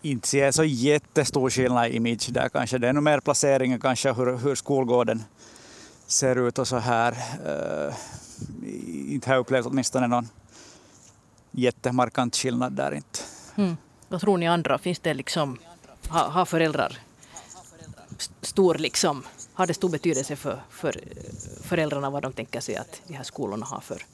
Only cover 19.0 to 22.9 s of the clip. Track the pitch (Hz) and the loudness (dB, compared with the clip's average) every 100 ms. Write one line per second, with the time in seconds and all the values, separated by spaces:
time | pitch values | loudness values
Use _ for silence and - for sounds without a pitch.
19 | 170 143 - - - - 180 160 185 156 | 0 0 -8 -20 -18 -2 -2 0 0 0
20 | 175 135 131 143 147 - - - 151 - | 0 0 -2 -6 -6 -8 -10 -6 -4 -4
21 | - - - - - - - 170 151 143 | -10 -16 -14 -14 -14 -12 -4 -2 0 -2
22 | 139 139 135 127 110 117 - 107 - | -2 -4 -6 -8 -10 -8 -6 -6 -8